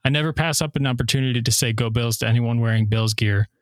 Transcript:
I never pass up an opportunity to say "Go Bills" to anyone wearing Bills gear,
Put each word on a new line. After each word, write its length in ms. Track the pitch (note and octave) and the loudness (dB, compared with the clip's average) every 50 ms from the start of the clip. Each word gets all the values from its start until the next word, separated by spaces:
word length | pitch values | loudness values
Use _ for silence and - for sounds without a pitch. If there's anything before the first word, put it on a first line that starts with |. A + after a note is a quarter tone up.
| - | 0
I 40 | C3 | 0
never 240 | C#3 D3+ D3+ D#3+ | 0 0 0 -2
pass 300 | D3+ - D#3+ E3 D3+ - | -2 0 0 0 2 0
up 140 | D#3+ D3 - | -2 -2 -2
an 100 | D3 C#3 | -2 -2
opportunity 560 | C3+ B2+ A#2+ B2+ A2 - C#3 C3 C3 A#2+ B2 | 0 0 -2 -2 -2 0 0 0 0 0 0
to 80 | A#2 A#2 | 0 0
say 220 | A2 - C#3 A#2 | 0 0 0 -2
"Go 180 | A2 A2 A#2+ A2+ | 0 0 -2 -2
Bills" 260 | A2 A#2+ A#2 A#2 A2 - | 0 -2 0 -2 -2 -2
to 100 | A2+ A2+ | 0 0
anyone 320 | A2+ A#2+ A#2+ A#2 A#2 A#2 | 2 2 2 0 0 0
wearing 260 | A#2 A2+ A2+ A2 A2 | 0 2 2 0 0
Bills 260 | G#2 A2 A2+ A2 A2 | 0 0 0 0 -2
gear, 360 | G#2+ - A2 G#2 G2+ G2+ G#2 - _ _ | 0 0 0 0 2 0 0 -2 _ _